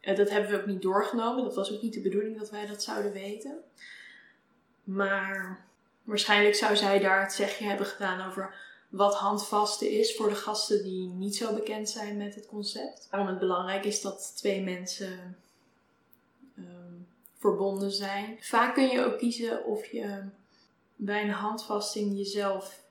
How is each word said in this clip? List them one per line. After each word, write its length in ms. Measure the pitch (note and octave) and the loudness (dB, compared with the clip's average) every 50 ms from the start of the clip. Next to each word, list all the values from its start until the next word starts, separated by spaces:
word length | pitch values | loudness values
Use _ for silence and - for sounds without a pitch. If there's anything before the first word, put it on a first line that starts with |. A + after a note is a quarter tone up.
eh, 160 | - G3+ G3 | 2 2 4
dat 140 | F#3+ G3+ G3+ | 4 4 4
hebben 200 | G3+ G#3 G3 G3 | 4 2 2 2
we 100 | G3+ F#3+ | 0 0
ook 60 | - | 0
niet 160 | G#3 G3 F#3 - | 0 -2 0 2
doorgenomen. 600 | F#3 F#3+ G3+ G#3+ - - A#3 A3+ A#3+ C4 C4 A3 | 2 4 4 2 2 0 0 0 2 0 0 0
Dat 100 | G3+ D#3+ | 0 0
was 180 | G3 G3 G3+ G#3 | -2 -2 -2 -2
ook 100 | G3+ A#3 | -4 -4
niet 100 | A3+ - | -4 -4
de 80 | - | 0
bedoeling 380 | F#3 F#3+ F#3 G3+ G#3+ A3 A3 G#3+ | -2 0 2 2 0 0 -4 -6
dat 120 | G#3+ G3+ | -10 -8
wij 160 | G#3 G#3 G#3 | -8 -8 -8
dat 160 | G3+ G#3 G3+ - | -8 -6 -8 -6
zouden 300 | A#3+ A3 G#3+ G3+ G3+ G3 | -6 -4 -2 -2 -2 -4
weten. 500 | F#3+ F#3+ G3+ G#3 A3+ B3+ C#4 D4 E4 - - _ - - - - - - - - - - - _ _ _ _ _ _ _ _ _ _ _ | -4 -8 -8 -8 -8 -10 -12 -12 -12 -14 -18 _ -20 -20 -20 -18 -20 -20 -20 -20 -20 -20 -20 _ _ _ _ _ _ _ _ _ _ _
Maar 800 | - F#3+ G3 G3 G3 G3 G3 F#3+ F#3+ G3 G3 F#3 F#3 F#3 - - _ _ _ _ _ _ _ _ | -6 0 0 2 2 2 0 0 -2 -4 -6 -6 -6 -10 -12 -14 _ _ _ _ _ _ _ _
waarschijnlijk 520 | - G#3+ G3+ - - G#3 G#3 G#3 G#3 G#3 | -4 -2 0 4 4 6 8 8 6 6
zou 220 | G#3 A3+ A3 G#3 | 6 4 4 4
zij 220 | G3+ G3+ G3 G3 G3 | 4 4 6 6 6
daar 240 | F#3+ F#3+ F#3+ G3 G3 | 6 6 6 6 4
het 100 | G3 - | 2 0
zegje 320 | - G3+ G3 - - A3 | 0 0 0 0 -4 -2
hebben 220 | G#3 G3 G3 G3 | -2 0 0 -2
gedaan 420 | G3 - - G3+ F#3+ F#3 F#3 F#3+ F#3+ | -4 -4 -4 -2 -2 -2 -2 -6 -6
over 260 | F#3 F#3+ F#3+ G3 - - - - - - _ _ | -6 -6 -6 -8 -10 -14 -18 -20 -20 -20 _ _
wat 260 | - F3+ G3+ G3+ G3+ | 2 4 6 6 6
handvasten 760 | G3+ F#3+ G3+ G#3 G#3 G#3 - - G#3 G#3 G#3 - - - - | 4 2 2 2 0 -2 2 2 4 4 4 2 0 0 2
is 260 | G#3+ G#3+ A3+ - - | 4 4 4 4 2
voor 120 | - A3 G#3 | 2 2 2
de 60 | G#3 | 2
gasten 480 | - - G#3+ G#3+ G3+ - - G#3 G3 F#3 | 0 -2 -4 -2 -2 0 2 2 2 2
die 260 | F#3+ F#3 F#3 F#3 F3+ | 0 -4 -4 -4 -4
niet 280 | F3+ F#3 F#3+ G3+ G3 | -4 -4 -4 -4 -2
zo 180 | - A3+ A3 G#3 | -2 -2 -2 -2
bekend 360 | A3 G#3+ - G#3+ G#3+ G#3+ G#3 | -2 -2 -4 -4 -4 -4 -6
zijn 260 | - A3+ G#3+ G#3 G#3 | -6 -6 -6 -6 -4
met 180 | G#3 G#3 G#3 G3+ | -4 -6 -6 -8
het 120 | G#3+ - | -12 -16
concept. 600 | - - G#3 G3+ - - - - - - - - - | -10 -8 -6 -6 -6 -6 -6 -8 -10 -10 -14 -12 -4
Waarom 180 | - G3 G3+ F#3 | -2 -2 0 0
het 100 | F#3 F#3 | 0 0
belangrijk 460 | F#3+ F3+ F3+ F3+ F#3 F#3 F#3+ G3 G3 | 2 2 2 2 0 0 -2 -2 0
is 160 | G3+ G3+ - | 0 -2 -2
dat 320 | - G3 F#3+ - - - - | -2 -4 -6 -6 -10 -10 -10
twee 260 | - - G#3 G3 F#3+ F#3+ | -4 -2 0 0 0 -2
mensen, 760 | F#3 F3+ F3+ F#3 F#3 - - G3 F#3 F#3 F3+ F3+ F3+ F#3 - _ _ _ _ _ _ _ _ _ _ _ _ _ _ - _ _ _ _ _ - - _ | -4 -4 -6 -6 -8 -8 -6 -8 -8 -10 -10 -12 -14 -16 -16 _ _ _ _ _ _ _ _ _ _ _ _ _ _ -20 _ _ _ _ _ -20 -20 _
ehm, 340 | - F#3 F3 F3 F3 F3 F3 F3 F3 F3+ _ _ _ _ - _ _ | -18 -16 -16 -16 -18 -16 -16 -16 -18 -18 _ _ _ _ -20 _ _
verbonden 500 | - G#3 F#3+ - G3 G3 G3 G3 G3+ G3 | 2 2 4 4 0 0 0 0 -2 -2
zijn. 460 | G3 G3 G3+ G3 G3 G3+ G#3 G#3+ A3+ - | -2 -2 -4 -4 -4 -4 -6 -6 -10 -12
Vaak 340 | - - - A3+ A#3 B3 - | -8 0 4 4 4 4 4
kun 140 | - C4 C4 | 4 4 4
je 160 | B3 B3+ - | 4 2 2
ook 140 | A3+ G#3 - | 2 0 0
kiezen 460 | B3+ A#3+ A#3 A#3 A#3 A3+ A#3 - - | 0 0 0 0 -2 -2 -2 -2 -2
of 220 | A3+ G#3+ G#3+ - | -4 -4 -4 -6
je 360 | - - A3+ G#3+ G3+ G3+ G3 G3 G3 - - _ _ _ _ _ _ _ _ _ _ _ | -8 -8 -6 -6 -6 -6 -6 -10 -12 -14 -16 _ _ _ _ _ _ _ _ _ _ _
bij 260 | _ G#3+ G3 G#3 G#3 G#3 | _ -4 -2 0 0 0
een 80 | G#3 | 0
handvasting 840 | G3+ G3+ G#3 G#3 A3 A3 - - G#3+ G#3 G#3 - - G#3+ G#3 G#3 G3+ | -2 0 -2 -2 -2 -4 -4 -2 -2 -2 -2 -2 -2 -2 0 0 0
jezelf 680 | G3 G3+ G3 G3+ G#3 G3+ G3 G3 F#3+ F#3+ - - - - _ | -2 -4 -2 -2 0 0 0 0 -2 -4 -10 -16 -18 -20 _